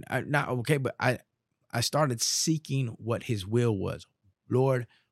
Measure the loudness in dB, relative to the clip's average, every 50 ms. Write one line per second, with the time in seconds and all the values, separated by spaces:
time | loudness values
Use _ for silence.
0 | -6 -4 -4 -4 -2 0 -2 -2 0 0 -4 -4 0 0 0 0 0 -2 -4 _
1 | 0 0 0 0 -6 _ _ _ _ _ _ _ _ _ -2 -2 -2 0 2 2
2 | 2 2 0 -2 -2 -2 0 0 0 0 0 -2 -2 -2 -2 -2 -2 -2 -6 -8
3 | -4 -2 -2 -2 -2 -2 -4 -2 -2 0 2 2 4 4 2 0 -2 -4 -4 -6
4 | -10 _ _ _ _ _ _ _ _ _ 2 2 4 4 2 0 -2 -6 _ _
5 | _ _